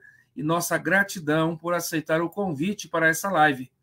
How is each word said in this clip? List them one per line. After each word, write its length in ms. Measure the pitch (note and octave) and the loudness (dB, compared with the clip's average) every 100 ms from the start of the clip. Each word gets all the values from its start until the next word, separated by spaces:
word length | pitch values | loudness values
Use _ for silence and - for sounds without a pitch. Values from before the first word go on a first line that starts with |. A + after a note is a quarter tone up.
| - - _ - | -12 -20 _ -6
e 60 | |
nossa 340 | D3+ E3+ - E3 | -2 0 0 -2
gratidão 800 | D#3+ F#3+ G3 - D3 D#3 D#3+ E3+ | 2 2 2 -2 0 2 2 -2
por 160 | E3+ | -2
aceitar 480 | F3 D#3+ D#3+ - D#3+ | -2 -2 -4 0 0
o 80 | E3+ | 0
convite 600 | F3+ G3 C#3 F3 G3+ - | -2 -4 -2 -2 -4 -4
para 200 | E3 D#3+ | 0 2
essa 220 | D#3+ G3 | 2 0
live. 420 | F3+ D3+ B2+ C3 _ | 4 4 2 -6 _